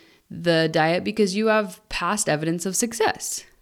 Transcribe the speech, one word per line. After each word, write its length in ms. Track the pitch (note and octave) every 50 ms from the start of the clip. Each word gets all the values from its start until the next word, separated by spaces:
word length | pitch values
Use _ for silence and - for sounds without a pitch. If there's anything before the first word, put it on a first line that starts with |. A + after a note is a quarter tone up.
| - _ _ _ _ _
the 380 | F3 E3 E3 F3 E3 D#3+ D#3+ D#3+ D#3+
diet 320 | E3 D#3 D#3+ E3+ F3+ F#3+
because 320 | G3+ G#3 - G#3+ F#3+ F3+
you 100 | G#3 A3
have 400 | A3 G#3+ A3 G#3 F#3+ F3+ - _ _
past 400 | - - F3+ E3+ G3+ G#3 - -
evidence 380 | D3+ D3 D#3 D#3+ E3 F3 -
of 80 | F#3+ F#3+
success. 680 | - - A3+ A#3 - A4 - - - - - - - - - _ _